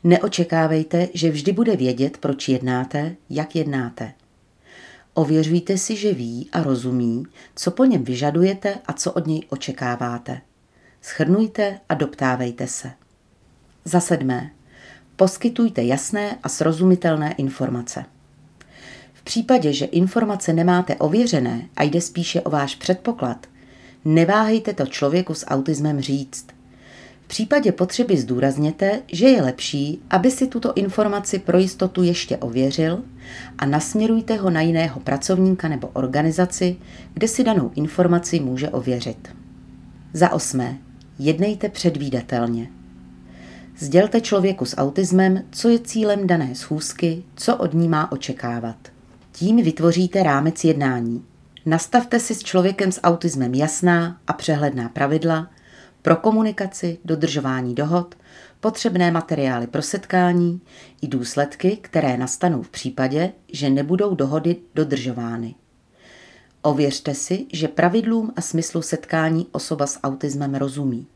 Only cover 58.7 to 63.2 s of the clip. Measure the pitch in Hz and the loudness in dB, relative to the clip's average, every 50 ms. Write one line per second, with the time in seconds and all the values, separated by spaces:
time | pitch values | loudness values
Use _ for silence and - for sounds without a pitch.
58.7 | 220 - - 226 180 185 180 170 170 165 - - 160 147 139 131 127 120 120 120 | -2 0 -4 0 2 2 2 2 2 0 -2 -2 -2 0 0 0 0 -2 -4 -4
59.7 | - 151 151 - - 196 - - - 185 180 180 175 175 175 175 170 180 - _ | -4 -4 -4 -2 -6 -6 -6 0 2 2 4 4 4 4 2 2 0 -4 -10 _
60.7 | - - - - _ _ - 123 - 131 123 - - 147 143 147 - - - 185 | -20 -20 -20 -20 _ _ -6 -4 -4 -4 -4 -2 -2 -2 -2 -2 -2 0 0 0
61.7 | 208 214 - - - 160 147 135 127 120 127 127 - - - 175 160 127 - - | 0 0 -10 -2 -2 0 0 2 0 -2 -2 -4 -2 0 0 0 0 0 -4 -8
62.7 | - - - 127 131 - 131 131 139 156 | -14 -8 -8 -6 -2 -2 -2 0 0 0